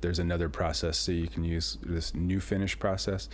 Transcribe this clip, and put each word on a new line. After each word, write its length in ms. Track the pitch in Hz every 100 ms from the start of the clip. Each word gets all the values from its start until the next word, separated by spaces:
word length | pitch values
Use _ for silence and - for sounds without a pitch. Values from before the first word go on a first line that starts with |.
there's 160 | 87 90
another 320 | 85 85 82
process, 480 | - 82 80 85 85
so 140 | -
you 160 | 85 82
can 160 | -
use 340 | 82 82 80 -
this 320 | - 85 - 78
new 240 | 90 95
finish 400 | - 98 95 -
process, 500 | 101 95 - 95 -